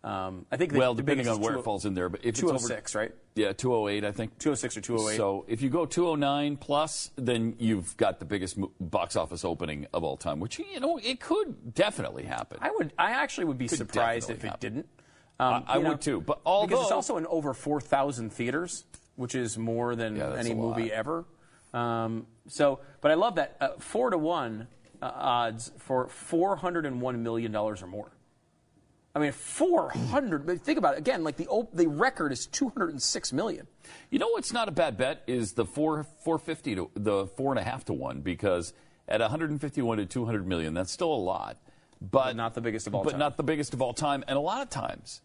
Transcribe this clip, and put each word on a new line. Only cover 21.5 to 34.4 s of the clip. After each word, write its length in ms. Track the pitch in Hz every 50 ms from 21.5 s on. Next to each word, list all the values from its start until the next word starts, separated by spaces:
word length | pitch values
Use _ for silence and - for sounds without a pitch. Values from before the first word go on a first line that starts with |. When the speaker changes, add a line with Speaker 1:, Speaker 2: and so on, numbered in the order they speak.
| _ - _ _ -
Speaker 1:
Um, 520 | 120 120 117 117 117 113 113 113 113 113 - - _ _ -
so, 320 | - - 147 143 135 135 - - - -
but 120 | - 147 156
I 20 |
love 220 | 165 196 240 202
that, 200 | 170 143 - - -
uh, 80 | 139 135 - -
four-to-one, 880 | - - - 208 247 247 196 170 151 160 175 165 135 117 110 107 113 120 - - - - _ -
uh, 100 | - 135 131
odds 560 | 131 143 135 123 120 120 117 113 113 113 - - -
for 300 | - - 131 127 127 -
four 480 | - - - - - 165 175 196 196
hundred 300 | 151 160 180 175 170 156
and 140 | 143 131 123
one 220 | 123 127 123 120 117
million 300 | 117 113 117 117 110 107
dollars 300 | 107 104 110 107 98 95
or 20 |
more. 240 | 90 92 104 104 - _ _ _ _ _ _ _ _ _ _ _ _ _ _ _ _ _ _ _ _ _
I 40 | 147
mean, 140 | 151 143 135
four 580 | - - - - - 302 370 349 262 165 135
hundred, 560 | - - 120 123 - 277 277 226 165 143 143
but 140 | 165 180 170 -
think 160 | - 320 302
about 160 | 202 147 139
it. 40 | 147
Again, 240 | 151 196 - 202 160
like, 120 | 156 143
the 100 | - 339 -
op-, 260 | - 214 233 - -
the 120 | 165 175
record 460 | 160 147 147 214 262 254 - 170 143 131
is 140 | 110 -
two 220 | - - - 285 247
hundred 200 | - - 196 165
and 120 | 151 135 -
six 280 | - - 214 - - 127
million. 340 | 139 202 226 - - - - _ _ _ - - - - _
Speaker 2:
You 80 | - -
know 100 | - 466
what's 240 | 466 440